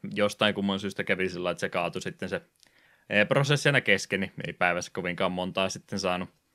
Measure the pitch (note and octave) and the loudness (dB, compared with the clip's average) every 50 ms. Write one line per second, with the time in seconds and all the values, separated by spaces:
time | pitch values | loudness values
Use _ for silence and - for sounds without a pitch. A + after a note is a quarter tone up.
0 | - G2+ - G#2 G#2 G2+ - - G#2+ G#2 G2 G2+ G2 G2 G2 G2 G2+ G2 - - | -12 -6 -2 0 0 0 2 4 2 4 4 2 0 0 0 0 -2 -4 -6 -4
1 | F#2+ - G2 F#2 F#2 F#2 F2 F2 F2+ F2 E2+ - G2 - - F2+ F2 E2+ - F2+ | -2 -2 0 0 0 -2 -2 -4 -4 -4 -2 -2 -4 -4 -2 -2 -2 -2 -4 -6
2 | - F#2 E2 - F#2+ F2+ F#2 E2+ - _ _ _ _ _ _ _ _ _ _ _ | -8 -8 -8 -8 -8 -6 -6 -8 -8 _ _ _ _ _ _ _ _ _ _ _
3 | _ - G#2 G#2 G#2 - C3 C#3 C#3+ C#3 D3 C#3 - C#3+ C#3+ B2 - A2 G2 F#2+ | _ 0 2 4 4 4 4 2 4 4 2 2 2 2 2 4 4 4 4 2
4 | - - G2 F#2+ F#2+ - - - - F2 - - F#2 F2 F2 F2 F2+ - - G2 | 2 -2 -4 -4 -4 -4 -6 -8 -10 -8 -2 0 0 2 2 0 -4 -6 -6 -6
5 | E2+ F2+ F2 E2+ F#2+ F2+ F2+ F2+ F2+ F#2 F2 F#2+ F#2+ F#2+ - F2 - _ G#2 F#2+ | -4 -4 -2 0 0 0 0 -2 -4 -2 -2 0 -2 -2 -2 -6 -10 _ -6 -2
6 | F#2+ F2+ F2+ F2+ F2+ - _ _ _ _ | -2 0 -2 -2 -4 -8 _ _ _ _